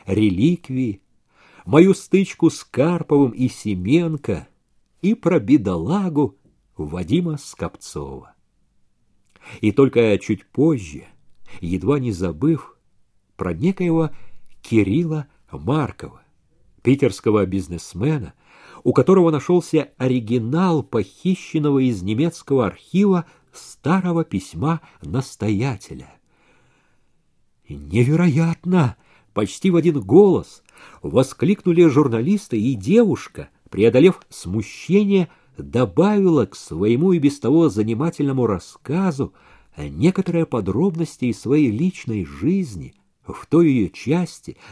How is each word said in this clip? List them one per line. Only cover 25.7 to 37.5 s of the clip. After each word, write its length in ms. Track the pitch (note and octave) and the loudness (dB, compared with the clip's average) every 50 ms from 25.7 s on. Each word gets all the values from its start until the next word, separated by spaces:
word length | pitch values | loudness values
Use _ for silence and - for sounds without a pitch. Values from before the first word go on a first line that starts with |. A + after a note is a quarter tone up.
| A2+ - - - - - - - _ _ _ _ _ _ _ _ _ _ _ _ _ _ _ _ _ _ _ _ _ _ _ _ _ _ _ _ _ _ _ - | -6 -8 -12 -16 -18 -18 -18 -20 _ _ _ _ _ _ _ _ _ _ _ _ _ _ _ _ _ _ _ _ _ _ _ _ _ _ _ _ _ _ _ -18
«Невероятно!» — 1300 | D2 C#2+ D2 D2 E2+ A#2 A#2+ C3+ D#3 F3 F3+ E3+ B2+ D#3+ E3 E3 D#3+ - - F3+ F#3 F3+ C#3+ A2+ - _ _ _ _ _ _ _ - | -16 -16 -12 -4 0 2 2 2 2 2 2 2 2 2 0 0 -2 -4 -4 0 2 2 2 0 -2 _ _ _ _ _ _ _ -2
почти 380 | G#2 G#2+ - - - - F#3+ | -2 -2 -2 -4 -2 0 2
в 40 | F3 | 2
один 240 | E3+ D3 F3 D3+ C3+ | 4 4 2 0 0
голос 640 | G2 F#2 C3+ F#3 G#3 G3 D#3+ G2+ - - - - _ _ _ - - - - - | 0 6 8 8 8 8 6 2 -2 -6 -20 -20 _ _ _ -20 -20 -20 -20 -14
воскликнули 840 | - - D#2 E3+ F3+ - - - C3+ E3+ G#3 - - F3+ E3+ F3 F3 | -10 0 0 2 0 0 -2 -2 0 0 0 0 0 0 4 6 6
журналисты, 760 | D#3 A#2+ D3 D3 B2+ A#2 A2+ A#2+ E3+ G#3+ G3 - - B2+ G#2+ | 6 6 4 2 2 2 -2 0 0 -2 -2 -2 -4 -4 -2
и 160 | G#2 C3 C3 | -2 -2 -2
девушка — 720 | G2+ F#2 B2+ G3 A#3 A#3+ F#3+ C#3+ - - - - - D2 - _ _ _ _ | -4 -2 2 4 4 4 4 0 -4 -6 -16 -16 -16 -18 -18 _ _ _ _
преодолев 500 | - F#2 G#2+ A#2 G#2 B2+ E3 F#3+ - - - _ | -2 2 2 4 6 6 6 6 4 2 -10 _
смущение, 1000 | - - - E2+ F#2+ A2 G#2+ - - - - - F3+ G#3 G#3 G3 G3 F#3+ E3+ - _ _ _ _ _ - | -20 -16 -10 -6 -6 -6 -6 -6 -12 -18 -4 0 2 2 2 4 2 0 0 0 _ _ _ _ _ -16
добавила 880 | - C#2+ - A#2+ B2+ F#2+ - D3 F3 G#3 G#3+ G3+ G3 F3+ D#3+ C#3 G#2 | -16 -6 -2 -2 -2 0 2 2 2 2 2 2 2 4 4 2 0
к 100 | - - | 0 -4
своему 580 | - - - D#2+ E2 G2 G#2+ A#2+ C3 E3+ F#3+ F3+ | -18 -16 -12 -6 -2 0 0 0 2 2 2 0
и 60 | E3 | 2
без 200 | C3+ C#3+ C#3+ - | 2 0 -2 0
того 300 | - A2+ | -2 2